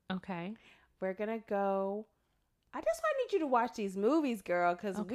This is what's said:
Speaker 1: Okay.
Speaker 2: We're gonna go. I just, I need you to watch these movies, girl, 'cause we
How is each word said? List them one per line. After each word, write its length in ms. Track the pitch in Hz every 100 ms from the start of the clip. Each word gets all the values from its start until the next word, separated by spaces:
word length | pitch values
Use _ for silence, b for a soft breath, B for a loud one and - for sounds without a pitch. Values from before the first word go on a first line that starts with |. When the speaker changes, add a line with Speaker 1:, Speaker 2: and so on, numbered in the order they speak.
| -
Speaker 1:
Okay. 440 | 185 - 175 175 220 B B B -
Speaker 2:
We're 140 | 190
gonna 240 | 185 214 226
go. 680 | 214 202 196 196 196 208 220 _ _ _ _ _ _
I 60 | 269
just, 200 | 622 640
I 180 | 640 554
need 100 | 494
you 60 | 392
to 60 | 294
watch 280 | 240 240
these 220 | - 196 190
movies, 460 | 208 320 285 220
girl, 320 | - 175 175
'cause 220 | 175 208 196
we 60 | 214